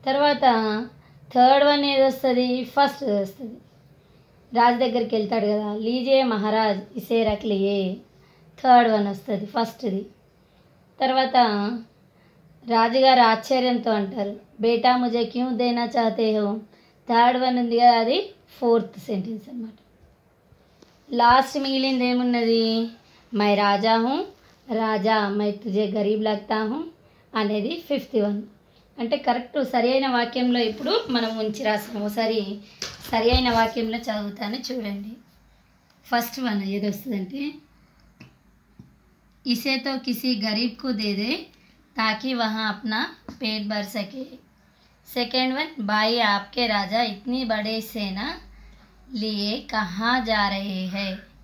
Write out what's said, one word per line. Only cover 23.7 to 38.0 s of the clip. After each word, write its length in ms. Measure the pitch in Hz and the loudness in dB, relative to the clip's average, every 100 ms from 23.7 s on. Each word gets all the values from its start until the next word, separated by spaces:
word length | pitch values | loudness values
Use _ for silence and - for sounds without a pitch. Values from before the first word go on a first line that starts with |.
| 202 220 226 | 2 2 2
హూ, 280 | 233 294 403 - _ _ - | 2 -2 -4 -12 _ _ -6
రాజా 540 | 226 226 214 196 220 202 | -2 0 0 2 2 0
మై 220 | 208 208 | 0 -2
తుజే 360 | 202 233 190 208 | -4 -4 -2 -2
గరీబ్ 380 | 208 202 214 | 0 0 0
లగ్తా 400 | 214 208 208 220 | 0 -4 -2 -2
హూ" 200 | 214 269 330 - _ _ _ | -2 -4 -8 -14 _ _ _
అనేది 480 | 220 202 208 208 330 - | -4 -2 -2 -4 -6 -4
ఫిఫ్త్ 280 | 285 - 233 | -6 -2 -2
వన్. 260 | 208 202 - _ _ _ _ - | 0 -2 -8 _ _ _ _ -8
అంటే 180 | 233 285 | -4 -2
కరెక్ట్ 480 | - 240 247 294 | -2 -2 -4 -4
సరి 280 | 262 247 233 | -2 0 2
అయిన 160 | 269 269 | 2 0
వాక్యంలో 520 | 247 240 254 247 247 | 0 -2 -2 0 2
ఇప్పుడు 400 | 220 214 262 440 - | 0 -2 -2 -2 0
మనం 280 | 240 226 220 | -2 -2 -2
ఉంచి 260 | 214 214 | -4 -2
రాసాము. 420 | 226 214 - 226 208 | -2 -2 -4 -6 -6
ఒకసారి 520 | 208 220 226 196 208 - - - - - | -2 0 -2 -4 -10 -14 -14 -14 -14 -4
సరి 180 | 226 233 | 2 4
అయిన 200 | 254 254 | 4 2
వాక్యంలో 480 | 226 226 226 226 226 | 2 2 0 -4 -4
చదువుతాను 580 | 233 214 202 202 208 247 | -6 -6 -6 -8 -8 -8
చూడండి. 520 | 247 254 214 202 208 233 _ _ _ _ _ _ _ _ | -8 -8 -6 -8 -10 -16 _ _ _ _ _ _ _ _
ఫస్ట్ 360 | - 240 233 - | -4 -4 -2 -6
వన్ 220 | 247 202 | -4 -4
ఏది 260 | 196 202 208 | -4 -4 -4
వస్తుందంటే, 640 | 202 262 202 185 269 285 294 _ _ _ _ | -6 -6 -6 -6 -8 -10 -10 _ _ _ _